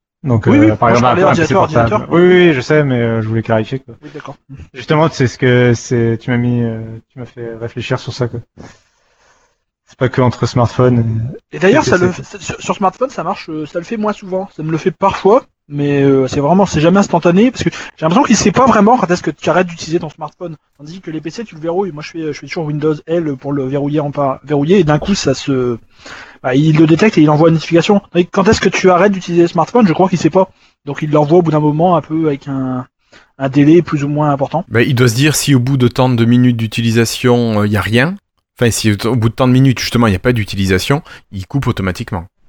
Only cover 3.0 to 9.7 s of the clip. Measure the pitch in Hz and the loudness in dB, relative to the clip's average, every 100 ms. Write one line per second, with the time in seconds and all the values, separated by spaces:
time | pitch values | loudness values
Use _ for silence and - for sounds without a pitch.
3 | 117 113 110 113 110 110 110 131 - 120 | 0 -2 -2 -4 0 -2 -2 -8 -12 -20
4 | 151 151 - - _ 135 - 131 120 151 | -18 -16 -16 -18 _ -20 -18 -16 -2 2
5 | 160 - 127 - 127 123 123 117 - 123 | 2 0 -2 0 2 4 4 2 -2 -2
6 | 117 113 - 120 120 120 117 110 113 110 | 0 -2 -2 -2 0 -2 -4 -6 -12 -16
7 | _ 135 120 127 117 113 117 - - 123 | _ -20 -18 -14 -14 -10 -12 -10 -6 -6
8 | - - 120 120 - - - - _ _ | -6 -6 -6 -6 -16 -20 -20 -20 _ _
9 | _ _ _ _ _ _ _ | _ _ _ _ _ _ _